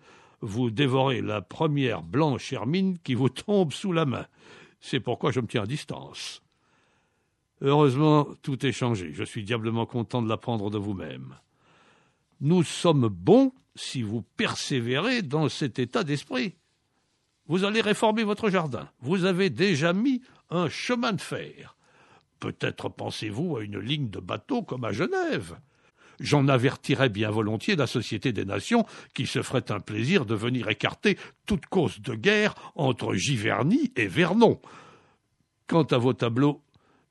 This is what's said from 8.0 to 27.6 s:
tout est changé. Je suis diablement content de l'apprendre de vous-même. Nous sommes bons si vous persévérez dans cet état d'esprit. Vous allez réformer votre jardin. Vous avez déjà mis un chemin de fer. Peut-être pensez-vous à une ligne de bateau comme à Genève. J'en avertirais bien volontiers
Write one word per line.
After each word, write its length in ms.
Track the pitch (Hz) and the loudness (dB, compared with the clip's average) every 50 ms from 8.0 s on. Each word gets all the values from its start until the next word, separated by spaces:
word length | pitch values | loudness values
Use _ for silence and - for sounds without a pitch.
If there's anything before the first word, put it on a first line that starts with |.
| 156 151 151 151 143 139 - - | 6 6 6 6 4 2 -4 -10
tout 240 | - 147 135 117 135 | -6 -6 -4 -2 -2
est 60 | 131 | -2
changé. 400 | 107 - 131 120 117 98 90 78 | -2 0 -2 -2 -2 -2 -4 -8
Je 140 | 73 85 117 | -8 -8 -10
suis 180 | - - 120 104 | -8 -8 -10 -6
diablement 420 | 98 120 113 110 117 113 117 113 | -4 -4 -2 -2 -2 0 0 -2
content 360 | - - 120 113 - - 123 | -2 -2 -4 -4 -2 -2 -2
de 80 | 113 110 | 0 0
l'apprendre 400 | 110 101 - 127 117 107 98 107 | -2 -2 -2 -4 -4 -2 -4 -4
de 80 | 104 | -4
vous-même. 580 | 107 98 104 101 90 80 73 65 65 65 65 67 - _ _ _ _ _ _ _ _ _ _ _ _ _ _ _ _ _ _ _ _ | -4 -4 -4 -6 -6 -8 -10 -12 -14 -14 -16 -18 -20 _ _ _ _ _ _ _ _ _ _ _ _ _ _ _ _ _ _ _ _
Nous 240 | 135 147 175 185 156 | 2 4 4 4 4
sommes 460 | - - - - 175 156 143 120 113 | 2 -2 2 2 4 4 6 4 2
bons 420 | 98 85 90 131 202 254 269 262 - _ _ _ _ | 0 0 6 8 8 8 8 4 0 _ _ _ _
si 260 | - - - - 135 | -14 -12 -8 -6 -4
vous 200 | 113 101 110 117 | -4 -4 -4 -6
persévérez 1000 | 101 - _ - 214 - - - - - 147 127 113 120 127 139 185 254 262 240 190 | -8 -8 _ -2 -2 -2 -2 -4 -4 -2 -2 -2 0 0 -2 0 0 0 -2 -2 -2
dans 260 | 127 135 160 156 127 | -2 0 0 0 0
cet 280 | - - 156 127 - | 0 -2 -4 -4 -2
état 280 | - 123 120 - 240 196 | -2 -4 -2 0 -2 0
d'esprit. 500 | 139 147 139 - - 359 349 240 185 - _ _ _ _ _ _ _ _ _ _ _ _ _ _ _ _ _ _ | 0 -2 -4 -4 -6 -4 -4 -4 -4 -6 _ _ _ _ _ _ _ _ _ _ _ _ _ _ _ _ _ _
Vous 180 | - 151 190 190 | -2 0 0 0
allez 160 | 202 214 220 | 2 0 0
réformer 420 | - 208 202 - - 214 214 233 226 | 2 2 2 4 4 2 2 2 0
votre 260 | 202 208 - 226 208 | 0 -2 0 0 0
jardin. 380 | 175 190 160 147 120 85 73 - _ _ | 2 2 0 -2 -4 -8 -10 -12 _ _
Vous 240 | 120 123 185 196 170 | -2 -2 0 2 2
avez 240 | 196 180 175 196 185 | 2 2 2 2 0
déjà 420 | 120 110 180 208 175 127 156 170 | 2 2 2 2 2 2 2 2
mis 300 | 175 196 233 285 262 240 - - - _ _ _ | 2 2 2 2 0 0 -2 -10 -20 _ _ _
un 200 | 156 175 175 131 | -2 -2 -2 -2
chemin 420 | - - - - 247 233 247 240 | -4 -6 -2 -2 -2 0 0 -2
de 80 | 202 147 | -2 -4
fer. 560 | - - 147 107 78 73 - - 143 - - _ _ _ _ _ _ _ _ _ _ _ _ _ | -4 -6 -8 -8 -8 -10 -14 -18 -20 -20 -20 _ _ _ _ _ _ _ _ _ _ _ _ _
Peut-être 480 | - 107 - - - - - - - | -8 -8 -6 -4 -4 -6 -4 -4 -8
pensez-vous 680 | 110 101 - 117 110 - - 113 107 101 117 175 185 147 | -8 -8 -6 -8 -8 -8 -6 -8 -6 -6 -4 -4 -4 -4
à 60 | 117 107 | -6 -6
une 160 | 101 101 98 | -8 -8 -8
ligne 300 | 98 120 156 151 139 110 | -4 -4 -4 -2 -4 -6
de 120 | 92 - | -6 -10
bateau 400 | 92 87 110 107 - - 269 240 | -8 -8 -8 -8 -4 -4 -4 -4
comme 240 | 180 - 139 127 120 | -4 -6 -8 -6 -4
à 80 | 107 101 | -4 -2
Genève. 680 | 117 175 294 381 381 359 320 240 139 95 82 82 - - _ _ _ _ _ _ _ _ - - - | -2 -2 -2 -2 -2 -2 -2 -4 -6 -6 -10 -14 -18 -20 _ _ _ _ _ _ _ _ -20 -16 -10
J'en 280 | - 107 143 147 135 139 | -2 2 4 4 6 6
avertirais 580 | 135 123 117 135 - - - - 135 113 135 | 4 4 4 2 0 -2 -2 -2 2 2 2
bien 220 | 127 95 104 110 110 | 2 2 0 0 0
volontiers 480 | 107 110 107 104 110 110 | 2 0 0 0 0 -2